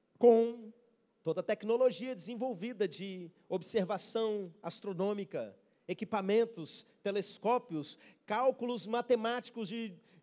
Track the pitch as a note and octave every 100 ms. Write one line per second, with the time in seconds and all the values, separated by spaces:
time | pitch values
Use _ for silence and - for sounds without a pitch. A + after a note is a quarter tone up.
0 | _ _ A#3+ A3+ A#3 A#3+ A3 - _ _
1 | _ _ D#3+ D#3 - G#3 G#3 A#3 B3+ -
2 | B3+ B3 E3+ A#3+ B3+ F#3 A3+ A3 G3 D3
3 | G3 F#3 E3+ - - F3+ E3 A3+ F3+ G3+
4 | - A3+ A3 G#3 F3+ - E3+ - G3+ F3
5 | G3 G#3 G3 D3 A2 - _ _ - F3+
6 | G#3+ G#3+ F#3+ G#3+ A3+ A3+ D#3 - - _
7 | G3+ G3+ F#3 - G#3+ A#3+ - D#3 C#3+ -
8 | - - - G#3+ C4 C4 A#3+ A#3+ F3 A#3
9 | A#3+ A#3 A3+ A#3+ - A#3 G3 A3+ A3 F3
10 | _ _